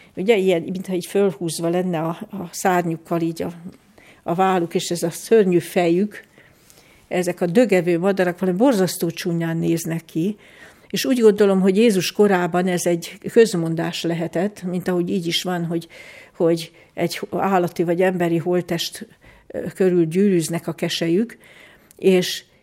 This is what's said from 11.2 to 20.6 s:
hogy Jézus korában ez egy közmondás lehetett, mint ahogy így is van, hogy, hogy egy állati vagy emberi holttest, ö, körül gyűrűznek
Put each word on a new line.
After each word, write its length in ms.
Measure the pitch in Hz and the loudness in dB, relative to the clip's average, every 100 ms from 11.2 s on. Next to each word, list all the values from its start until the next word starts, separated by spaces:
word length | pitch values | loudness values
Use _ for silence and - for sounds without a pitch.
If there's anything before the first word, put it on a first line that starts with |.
| 220 202 202 190 | 6 6 4 4
hogy 160 | 196 190 | 4 4
Jézus 340 | 233 190 - | 4 4 -2
korában 560 | - 208 180 175 180 185 | 2 2 4 0 0 0
ez 180 | 175 175 | 0 0
egy 320 | 170 165 - - | -2 -4 -14 0
közmondás 720 | 233 226 175 165 165 165 - | 4 4 2 -2 -4 -4 -4
lehetett, 600 | 170 165 165 165 202 - | -4 -4 -4 -2 -4 -4
mint 240 | 180 180 185 | -6 -4 -2
ahogy 220 | 180 175 | -2 0
így 160 | 196 170 | -2 -2
is 180 | 165 | -4
van, 220 | 180 180 165 | -4 -4 -4
hogy, 220 | 170 - - - - - - | -4 -6 -20 -20 -20 -16 -2
hogy 360 | 165 170 160 - _ | 0 0 -4 -18 _
egy 260 | - 165 - - | -6 -6 -4 -8
állati 520 | 175 190 190 170 - | -4 0 2 0 -2
vagy 180 | 170 175 | -2 2
emberi 360 | 185 185 170 165 | 2 2 0 -2
holttest, 720 | 175 180 175 165 - - - _ - - - | 0 -2 -2 -6 -6 -10 -18 _ -20 -20 -12
ö, 140 | - 175 - | -10 -8 0
körül 300 | 185 175 160 | 2 2 2
gyűrűznek 640 | 175 208 180 151 165 | 2 4 2 0 -4